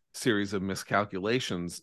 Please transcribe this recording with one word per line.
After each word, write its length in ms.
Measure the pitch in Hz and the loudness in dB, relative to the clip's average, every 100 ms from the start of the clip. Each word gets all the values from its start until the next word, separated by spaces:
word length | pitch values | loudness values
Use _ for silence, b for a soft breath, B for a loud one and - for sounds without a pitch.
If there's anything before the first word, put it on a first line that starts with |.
| _ | _
series 400 | - 131 107 101 | -2 2 2 2
of 80 | 101 | 0
miscalculations, 1200 | 95 92 - 104 104 95 98 127 - 87 87 - | -2 -4 0 0 0 -2 0 0 0 -4 -4 -8